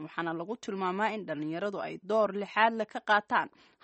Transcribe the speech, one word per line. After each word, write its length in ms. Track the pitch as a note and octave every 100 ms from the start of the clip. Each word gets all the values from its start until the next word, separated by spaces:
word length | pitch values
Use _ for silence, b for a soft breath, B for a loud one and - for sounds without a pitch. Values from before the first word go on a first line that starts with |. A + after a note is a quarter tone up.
| D#3
waxaana 240 | - E3+
lagu 240 | E3 F3 A#3
tilmaamaa 560 | - G3 F#3 F#3 G#3+
in 100 | G#3+ E3+
dhallinyaradu 520 | D3 D3+ E3+ G3+ F#3+
ay 160 | D#3 -
door 300 | F#3 A3 G#3
lixaad 420 | G3+ G3 - A3+
leh 120 | A3+ G#3
ka 140 | A#3
qaataan 480 | - G#3 - A#3 - _ b b